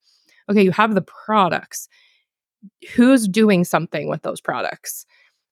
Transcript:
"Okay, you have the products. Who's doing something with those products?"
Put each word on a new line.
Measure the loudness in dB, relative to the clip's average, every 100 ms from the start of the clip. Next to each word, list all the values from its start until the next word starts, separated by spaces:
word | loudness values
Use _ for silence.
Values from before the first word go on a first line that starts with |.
| _ _ _ _ -2
"Okay, | 2
you | 2
have | 2 0
the | 0
products. | -4 -16 -4 0 0 -2 -8 -16 -18 _ _ _ _ _ _ _ -20 _ -8 2
Who's | 4 4 2
doing | 2 4 4
something | 2 -2 -4 -8 -6
with | -8
those | -8 -8
products?" | -8 -6 -6 -10 -14 -16 -18 _ _ _ _